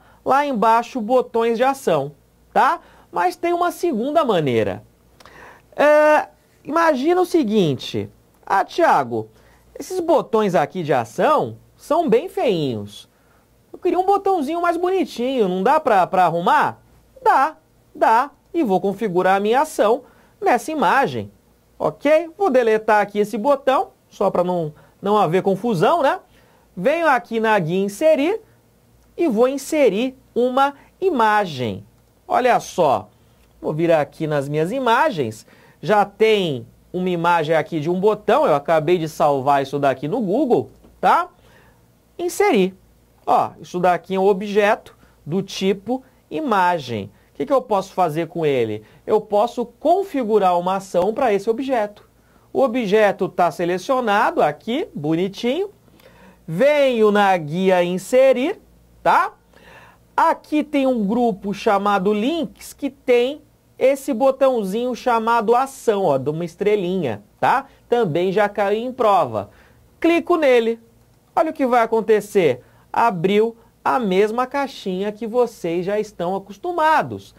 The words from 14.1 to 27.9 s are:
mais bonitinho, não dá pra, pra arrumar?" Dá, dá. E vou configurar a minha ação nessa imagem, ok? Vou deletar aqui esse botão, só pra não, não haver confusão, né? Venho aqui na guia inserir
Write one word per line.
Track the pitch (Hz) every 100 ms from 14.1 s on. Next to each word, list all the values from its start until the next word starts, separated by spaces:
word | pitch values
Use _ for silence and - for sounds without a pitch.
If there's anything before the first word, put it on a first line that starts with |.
| 403 392 370 269 339
mais | 339 339
bonitinho, | 359 381 277 - 247 269 190
não | 185
dá | 196 302
pra, | 302 202 170
pra | 185
arrumar?" | 180 165 190 294 156 - _ _ _ -
Dá, | 466 330 294 311 _ _ _
dá. | - 220 226 277 - _
E | 339
vou | 254 185
configurar | 190 196 226 175 185 196
a |
minha | 208 247
ação | 311 - 214 254 - _ _ _
nessa | 403 247 -
imagem, | 311 233 247 233 123 98 - _ _ _ -
ok? | - - 285 311 330 330
Vou | 403
deletar | 254 233 214 220 208
aqui | 202 208
esse | 208 233
botão, | 247 277 262 269 381 _ _
só | - 196
pra | 185
não, | 180 180 156 - _ _
não | 196 214
haver | 175 180
confusão, | 190 190 240 180 214 339
né? | 269 370 - _ _ _ _ -
Venho | 202 330 330
aqui | 254 - 226
na | 220 214
guia | 156 185
inserir | 196